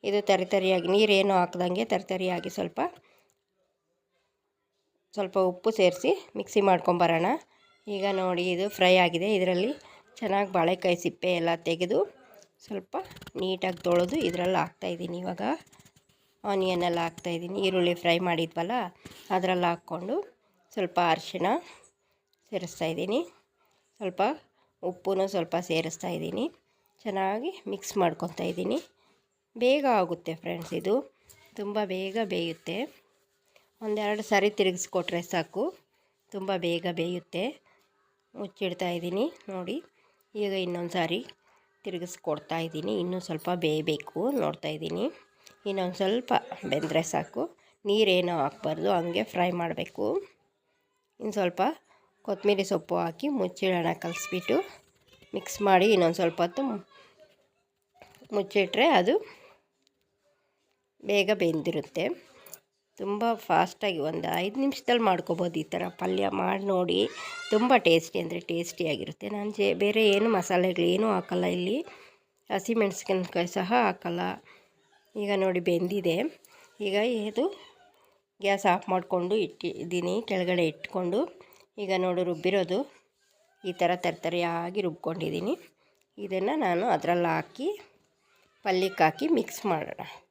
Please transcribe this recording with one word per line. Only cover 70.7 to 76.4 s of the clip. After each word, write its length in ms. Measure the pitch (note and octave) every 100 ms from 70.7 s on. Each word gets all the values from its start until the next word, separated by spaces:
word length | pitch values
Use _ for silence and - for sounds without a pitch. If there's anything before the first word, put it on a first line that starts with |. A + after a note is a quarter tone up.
| F3+ E3+ F#3
ಏನೂ 120 | A3
ಹಾಕಲ್ಲ 320 | F#3+ F3+ F3+ F3+ F3+
ಇಲ್ಲಿ, 200 | F3+ A#3+ - - - _ _ _ _
ಹಸಿಮೆಣ್ಸಿನ್ಕಾಯಿ 960 | G3 F#3+ A#3 G#3 F#3 - F#3+ F3+ F3+ F3 G3
ಸಹ 120 | F#3 A#3+ A3+
ಹಾಕಲ್ಲ. 340 | F3+ F3+ F3 F3+ G3 - - _ _ _ _ _ -
ಈಗ 80 | G3+ G3+ F#3+
ನೋಡಿ 160 | F3+ F3
ಬೆಂದಿದೆ. 480 | E3+ F3+ G3+ F3+ E3 C#4+ -